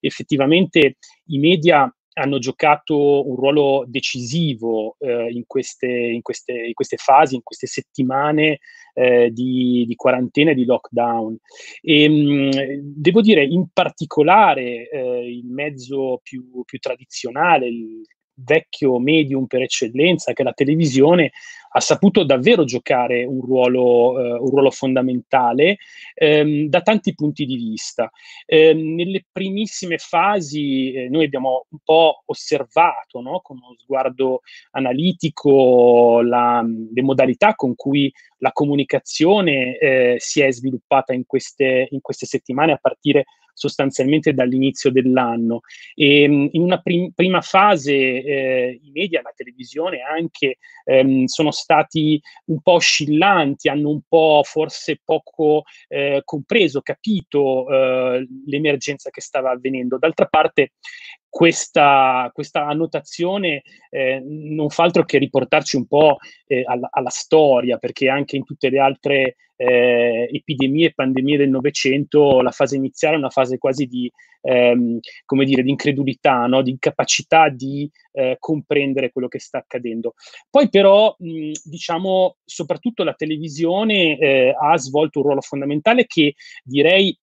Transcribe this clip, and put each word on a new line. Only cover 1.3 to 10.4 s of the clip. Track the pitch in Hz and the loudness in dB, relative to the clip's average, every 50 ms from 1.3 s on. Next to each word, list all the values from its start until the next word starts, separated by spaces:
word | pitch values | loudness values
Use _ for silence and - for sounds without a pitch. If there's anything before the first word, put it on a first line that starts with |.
| 156 139 | -4 0
media | 143 160 185 180 147 175 165 147 - 240 _ _ _ _ _ - | 2 2 2 2 2 4 4 4 2 0 _ _ _ _ _ -6
hanno | 139 139 139 139 | -6 -4 -4 -4
giocato | 131 131 131 _ - 151 147 147 _ - 156 147 143 143 143 139 139 143 | -6 -6 -6 _ 2 2 2 2 _ -2 0 2 2 4 2 2 0 -2
un | 127 123 | -4 -2
ruolo | 127 139 143 151 143 139 135 139 123 123 | 0 2 2 2 2 2 2 0 -2 -4
decisivo, | 117 135 - - - 131 123 117 131 170 170 151 127 107 113 117 113 110 107 110 - _ | -8 -8 -6 -6 -8 -8 -10 -6 -4 -2 -2 -2 -4 -4 -4 -4 -4 -4 -4 -6 -10 _
eh, | 147 135 120 117 117 117 | -6 -4 -4 -4 -4 -6
in | 120 120 113 _ | -6 -10 -12 _
queste, | - 135 127 - - _ - 123 | -6 -6 -6 -6 -10 _ -6 -4
in | 123 120 120 120 117 120 | -2 -2 -2 -2 -4 -6
queste, | - - 120 - _ - | -6 -8 -10 -10 _ -10
in | 123 120 117 117 113 | -10 -8 -8 -10 -8
queste | - 135 - - 113 | -8 -8 -8 -8 -6
fasi, | - - 135 139 160 139 131 | 2 4 6 6 4 4 0
in | 127 - | -8 -10
queste | - - - - | -12 -16 -14 -12
settimane, | 123 - - - _ _ - 131 127 131 135 143 151 151 151 151 156 151 135 _ - - - - _ _ | -12 -10 -12 -14 _ _ -6 -4 -4 -2 -2 -2 -2 0 0 0 0 -2 -4 _ -20 -20 -20 -20 _ _
eh, | - 127 123 123 120 120 120 | 0 2 4 4 4 4 2
di, | 113 113 123 127 127 127 127 123 123 123 120 113 | 0 -4 -6 -4 -2 -2 0 0 0 0 -2 -4
di | 117 | -6
quarantena | _ - 131 127 127 127 117 _ - | _ 0 0 0 0 -2 -4 _ 0